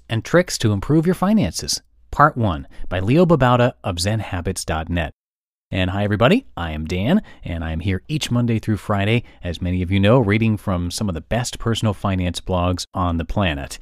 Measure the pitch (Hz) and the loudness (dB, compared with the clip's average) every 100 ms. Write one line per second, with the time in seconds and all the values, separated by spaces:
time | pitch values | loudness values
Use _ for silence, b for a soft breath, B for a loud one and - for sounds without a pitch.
0 | - 113 - 170 180 - 110 101 - 156 | -4 -6 2 2 2 0 0 0 2 2
1 | 170 175 185 220 95 - - - _ _ | 2 0 2 2 2 -4 -6 -6 _ _
2 | - - 151 127 107 78 - B B 92 | -6 2 2 4 0 -2 -6 B B -2
3 | 98 151 175 156 123 123 123 - - 85 | 2 4 6 6 4 4 2 0 -6 -4
4 | 95 110 - 90 87 90 - 80 80 85 | -2 -2 -4 -6 -6 -6 -4 -4 -2 -4
5 | 73 - _ _ _ _ - 95 92 101 | -4 -10 _ _ _ _ -6 -2 0 0
6 | 104 104 127 240 - - 170 76 80 90 | 0 4 4 4 -2 -10 -8 -6 -4 -2
7 | 123 214 B B - 82 80 80 98 92 | 2 0 B B -8 -6 -4 -4 -2 -4
8 | - 151 - 120 120 110 - 104 - 101 | -4 -6 -2 0 0 0 -2 -4 -2 -2
9 | 98 120 b b 87 80 90 90 90 98 | 0 0 b b -8 -4 -2 -2 0 4
10 | 98 131 101 107 113 107 - 90 87 - | 6 6 4 2 2 0 -2 -2 -2 -4
11 | 104 80 - 113 123 - 117 110 113 - | -4 -4 -4 -4 -4 -4 -4 0 -2 -2
12 | 101 92 90 - - 90 90 87 - - | -2 0 -2 -4 -2 0 0 -2 -4 -4
13 | 87 82 82 107 92 71 - - | -2 -2 -2 0 0 -2 -8 -14